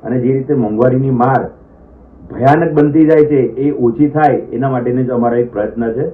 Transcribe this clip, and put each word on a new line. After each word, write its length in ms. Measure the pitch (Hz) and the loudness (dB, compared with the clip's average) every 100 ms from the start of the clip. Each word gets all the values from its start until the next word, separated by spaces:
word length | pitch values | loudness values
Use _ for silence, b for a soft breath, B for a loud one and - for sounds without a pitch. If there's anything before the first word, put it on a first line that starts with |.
અને 160 | 110 127 | -4 -2
જે 140 | 120 | 0
રીતે 200 | 135 131 | -2 0
મોંઘવારીની 560 | 139 110 107 127 127 135 | -2 -2 0 0 2 0
માર 400 | 123 127 123 98 - - - - - - - - | 0 0 0 -4 -12 -20 -20 -20 -20 -20 -20 -18
ભયાનક 380 | - 127 151 165 | -2 2 2 2
બનતી 340 | 151 147 151 156 | 2 2 4 4
જાય 200 | 160 147 | 4 4
છે 100 | 143 | 2
એ 460 | 117 120 143 143 | 0 -2 -4 0
ઓછી 280 | 120 113 147 | -2 2 0
થાય, 260 | 143 151 120 | 2 2 0
એના 340 | - 113 135 | -4 -4 -2
માટેનો 340 | 127 123 123 | -2 -2 -2
જ 60 | 127 | -2
અમારો 260 | 123 117 120 | 0 0 0
એક 180 | 117 | -2
પ્રયત્ન 380 | 101 104 113 117 | -4 -6 -4 -4
છે. 180 | 113 165 | -4 -6